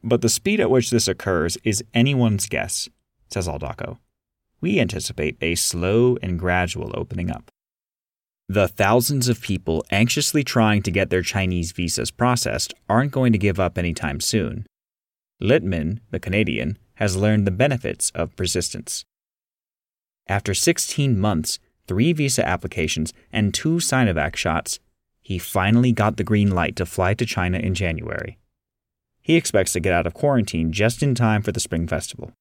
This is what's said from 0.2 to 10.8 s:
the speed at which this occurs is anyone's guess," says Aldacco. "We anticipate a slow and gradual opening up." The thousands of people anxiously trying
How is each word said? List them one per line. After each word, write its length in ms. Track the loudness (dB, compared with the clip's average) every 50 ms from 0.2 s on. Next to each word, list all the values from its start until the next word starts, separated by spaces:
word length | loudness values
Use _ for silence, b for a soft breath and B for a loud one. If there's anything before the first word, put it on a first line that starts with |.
the 80 | 4 2
speed 300 | 0 2 0 0 2 2
at 100 | 2 4
which 200 | 4 4 2 2
this 180 | 0 0 2
occurs 500 | 0 -2 -4 -2 0 0 2 2 0 -2 -2 _
is 200 | -2 -2 -2 -6 _ 2
anyone's 540 | 2 2 4 4 2 2 2 2 0 -2
guess," 420 | -4 -4 -6 -4 -4 -6 -8 -8 -10 _ _ _ _ _ _ _ _
says 160 | -6 -4 -4
Aldacco. 520 | -4 -6 -6 -8 -10 -8 -10 -10 -12 -12 -16 _ _ _ _ _ _ _ _ _ _ _ _
"We 180 | -4 0 0 0
anticipate 580 | 0 0 -2 -6 -8 -8 -6 -4 -4 -4 -4 _
a 140 | -2 -2 -2
slow 640 | 0 -2 -2 -2 -2 0 2 2 4 4 4 2 0
and 180 | -2 -4 -4 -2
gradual 520 | 0 0 0 0 0 -2 -4 -6 -8 -8 -8
opening 380 | -8 -8 -8 -6 -6 -6 -6
up." 180 | -6 -8 -12 _ _ _ _ _ _ _ _ _ _ _ _ _ _ _ _ _ _ _ _
The 200 | -2 0 2 2
thousands 600 | 0 2 2 2 4 4 4 2 2 0 0 2
of 140 | 0 0 -2
people 420 | -2 -4 -4 -4 -2 -2 -2 -2 -2 _
anxiously 540 | 2 2 2 2 2 0 -2 0 0 0 -2
trying 400 | 0 2 2 4 4 4 2